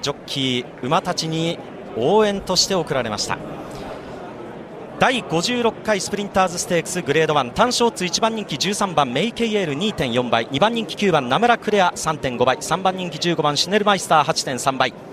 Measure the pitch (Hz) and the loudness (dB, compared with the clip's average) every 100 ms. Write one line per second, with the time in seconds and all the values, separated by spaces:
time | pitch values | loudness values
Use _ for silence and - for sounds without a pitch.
0 | 139 - - 139 135 123 - - 123 170 | -6 -6 -6 -2 0 -2 -4 -6 0 0
1 | 185 170 160 160 165 170 - - - 110 | 0 -4 -2 -2 -2 -4 -10 -14 -8 -2
2 | 131 208 208 196 - 185 - 190 156 135 | 4 4 4 0 -2 0 2 0 0 -2
3 | 113 104 - 90 - - - - - - | -2 -4 -4 -4 -6 -12 -12 -12 -12 -12
4 | - - - - - - - - - - | -14 -14 -14 -14 -14 -14 -16 -16 -8 0
5 | 202 254 - 160 170 247 233 - - 202 | 2 2 0 0 0 0 0 0 -2 -2
6 | - 202 202 190 185 175 - 175 160 180 | -2 -6 -2 2 2 0 0 0 0 -4
7 | 139 147 156 147 120 143 240 240 233 226 | 0 2 4 2 2 2 2 4 0 0
8 | 180 - 220 220 196 139 180 202 202 156 | -2 0 0 -2 -6 -4 -2 0 0 2
9 | 131 123 226 233 233 208 170 139 214 - | 2 2 -2 0 0 0 0 0 -2 0
10 | 139 120 123 117 117 135 208 233 220 - | 0 0 2 0 0 2 2 2 -4 0
11 | 202 160 123 143 240 233 - 202 175 - | 2 4 4 4 4 2 2 2 2 0
12 | 160 156 139 120 123 123 - 175 190 185 | -4 -2 -2 2 2 2 0 0 0 -2
13 | 180 156 175 160 151 143 170 208 208 196 | -4 -4 -2 0 2 0 2 4 4 4
14 | - 160 143 156 - 123 139 131 131 - | 4 4 4 0 -2 -2 0 2 0 -2
15 | - | -16